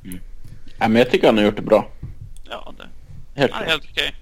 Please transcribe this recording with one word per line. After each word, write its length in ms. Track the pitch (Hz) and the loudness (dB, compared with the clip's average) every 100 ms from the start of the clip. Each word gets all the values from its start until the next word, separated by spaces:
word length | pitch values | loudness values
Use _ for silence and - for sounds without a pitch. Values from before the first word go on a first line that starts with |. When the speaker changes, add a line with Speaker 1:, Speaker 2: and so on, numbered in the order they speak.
Speaker 1:
Mm. 160 | 95 90 - - - - - - | -10 -12 -10 -12 -12 -12 -14 -2
Ja, 80 | 110 | 2
men 80 | 113 | 6
jag 160 | 123 | 6
tycker 160 | 180 147 | 6 6
han 100 | 110 | 6
har 60 | 104 | 4
gjort 100 | 104 | 2
det 60 | |
bra. 260 | - 104 - - - - - - - | 4 4 4 -10 -14 -14 -14 -14 -12
Speaker 2:
Ja, 240 | 113 - - | -12 -12 -14
det 60 | - - - - - - | -14 -16 -16 -16 -14 0
Speaker 1:
Helt 100 | 139 | 0
Speaker 2:
ja, 60 | 113 | 0
Speaker 1:
klart. 120 | 165 | -2
Speaker 2:
helt 140 | 156 - | -2 -2
okej. 240 | - 143 - | -6 -6 -6